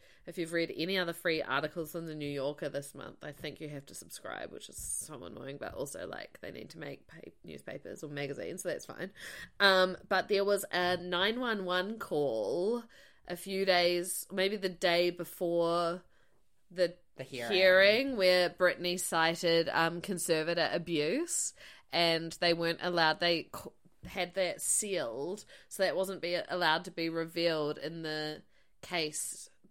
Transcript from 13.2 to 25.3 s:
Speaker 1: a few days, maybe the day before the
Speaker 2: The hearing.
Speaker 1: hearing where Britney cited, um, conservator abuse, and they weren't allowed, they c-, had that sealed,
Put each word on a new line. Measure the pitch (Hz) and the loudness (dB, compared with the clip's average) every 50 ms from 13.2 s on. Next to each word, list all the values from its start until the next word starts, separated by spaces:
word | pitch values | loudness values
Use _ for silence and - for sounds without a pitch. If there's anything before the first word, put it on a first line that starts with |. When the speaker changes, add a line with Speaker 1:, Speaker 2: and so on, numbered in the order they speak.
| - | -12
Speaker 1:
a | - 180 | -10 -10
few | 175 - 196 196 190 196 | -8 -6 -4 -2 0 2
days, | 190 185 175 175 175 175 175 175 185 - - - - - | 4 6 6 6 4 4 2 0 -2 -4 -6 -8 -4 -2
maybe | 190 190 196 208 | 0 0 2 0
the | 208 185 185 | 0 -2 -4
day | 180 - - 180 170 170 180 175 | -2 0 2 4 4 4 4 4
before | 170 175 175 - - - 190 170 170 170 170 165 170 170 175 165 170 185 - _ _ _ _ _ _ _ _ _ _ _ _ - | 2 -2 -6 -10 -6 -4 -2 0 2 2 2 2 2 2 2 0 -2 -4 -8 _ _ _ _ _ _ _ _ _ _ _ _ -10
the | 175 180 180 170 175 - _ _ _ | -2 0 0 0 0 -4 _ _ _
Speaker 2:
The | - 135 | -14 -12
hearing. | - - 123 117 - 202 | -10 -8 -6 -2 0 4
Speaker 1:
hearing | 185 190 190 185 190 196 202 208 233 269 277 262 | 6 8 8 10 10 10 8 8 6 4 0 0
where | 220 190 185 180 180 180 170 | 4 6 6 6 6 6 2
Britney | 175 - 185 180 - - 170 180 175 185 | 2 4 4 4 4 2 0 -2 -2 -2
cited, | - - - 165 160 165 170 170 - 170 165 165 165 - - | -2 0 2 2 4 4 2 2 2 4 4 4 4 4 2
um, | - 165 165 170 170 | 2 2 2 0 -2
conservator | 165 - 202 170 - - 165 156 156 165 170 170 160 - - | -4 -4 -4 -2 0 2 2 2 2 2 0 0 0 0 0
abuse, | 180 170 180 170 151 147 156 190 277 339 339 - - - - - - - - - - - _ - | -2 -2 0 0 0 2 2 0 0 -2 -2 -2 -2 -4 -4 -6 -10 -16 -20 -20 -20 -12 _ 0
and | 165 170 170 165 165 165 165 - - | 2 4 4 2 2 0 -4 -4 0
they | - 175 170 | 2 2 4
weren't | 165 170 165 170 - - | 4 2 0 0 0 -2
allowed, | 180 180 170 165 156 156 - | 0 2 4 4 4 4 2
they | 175 175 175 160 - - - | 2 2 2 2 -2 -6 -10
c-, | - - - - _ - - _ _ - 175 | -12 -12 -14 -16 _ -20 -20 _ _ -16 -10
had | - 196 180 175 175 | -6 -6 -6 -4 -2
that | 196 185 175 - - | -2 -2 -2 -2 -2
sealed, | - - - - 214 208 190 170 143 117 110 123 139 170 | -2 0 0 0 0 0 -2 -2 -2 -4 -4 -6 -6 -6